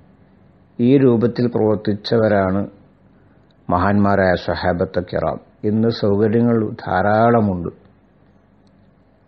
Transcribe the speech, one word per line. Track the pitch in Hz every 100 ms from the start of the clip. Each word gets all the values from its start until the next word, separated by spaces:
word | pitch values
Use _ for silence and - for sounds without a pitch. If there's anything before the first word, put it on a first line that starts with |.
| _ _ _ _ _ _ _ -
ഈ | 120 139
രൂപത്തിൽ | 131 117 117 - 120
പ്രവർത്തിച്ചവരാണ് | 117 107 104 - 101 - 117 110 101 95 98 101 - _ _ _ _ _ _ _ _ -
മഹാന്മാരായ | 87 95 104 101 98 92 87
സഹാബത്ത് | - 87 95 90 95 90
കിറാം. | 87 82 80 67 - _ 107
ഇന്ന് | 110 113 110
സൗകര്യങ്ങൾ | 107 101 110 117 120 117 107 117
ധാരാളമുണ്ട്. | - 92 101 107 117 117 104 90 85 - - _ _ _ _ _ _ _ _ _ _ _ _ _